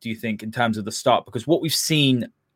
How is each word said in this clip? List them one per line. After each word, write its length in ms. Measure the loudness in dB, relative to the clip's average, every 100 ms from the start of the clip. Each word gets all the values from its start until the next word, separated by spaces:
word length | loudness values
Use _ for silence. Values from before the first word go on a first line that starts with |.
do 100 | -10
you 60 | -6
think, 280 | -6 -6
in 80 | -6
terms 260 | -2 0 -2
of 60 |
the 80 | -6
start? 340 | -2 2 2 0
Because 220 | -6 0
what 120 | 0
we've 140 | 0
seen 560 | -2 0 2 4 2 -2 _ _